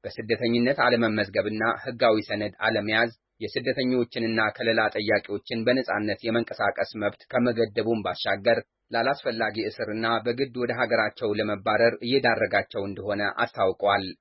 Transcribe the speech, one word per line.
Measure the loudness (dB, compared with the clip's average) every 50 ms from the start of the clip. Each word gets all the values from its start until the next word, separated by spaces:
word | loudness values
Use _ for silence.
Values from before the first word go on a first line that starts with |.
በስደተኝነት | -12 -12 -12 -10 -2 -2 -2 0 2 0 2 2 2 2 2 2
አለመመዝገብና | 4 4 4 4 2 2 2 0 -2 0 0 -2 -2 0 -2 -2 0 -2 -2
ህጋዊ | -2 -6 -10 -4 2 4 4 4 4
ሰነድ | 0 -2 -6 -4 -4 -6 -6 _
አለመያዝ | -2 0 0 0 -2 0 2 2 0 0 -2 _ _ _ _ _
የስደተኞችንና | -10 -6 -6 -4 -2 -2 -2 0 0 0 2 2 0 -2 -2 -4 -2 -2 0 0 0 0
ከለላ | -2 -2 -2 0 2 2 2 0
ጠያቂዎችን | 0 -2 0 2 2 0 0 -2 -8 -8 _ -6 -6 -2 2
በነጻነት | 2 2 2 2 0 -2 -2 0 -2 -4 -4
የመንቀሳቀስ | -4 0 0 0 0 -2 -4 0 0 0 0 0 -4 -4 -4
መብት | -4 -4 -4 -4 _ -16
ከመገደቡም | _ 0 0 2 2 2 2 0 0 0 -2 0 0 0 0
ባሻገር | 0 -4 -4 -2 -2 -2 -2 2 4 2 2 2 0 _ _ _ _ _
ላላስፈላጊ | -2 0 0 0 0 0 -2 -4 -2 0 -2 -2 -2 -2
እስርና | -4 -4 -4 -6 -6 -6 -4 -2 0 0 0 0
በግድ | 0 -2 -2 0 -2 -4 -2
ወደ | -4 -2 -2 0
ሀገራቸው | -2 0 2 2 2 2 0 -2 -4 -4 -2
ለመባረር | 0 0 0 -2 -2 -2 0 0 2 4 4 4 4 2
እየዳረጋቸው | -4 0 0 2 4 4 2 2 0 2 2 0 -2 _ -6 -6 -6
እንደሆነ | -4 -6 -8 -4 -4 -2 -2 -2 -2 -2 -2
አስታውቋል። | -4 -4 _ 0 0 0 0 _ 2 2 2 2 0 -4 -10 _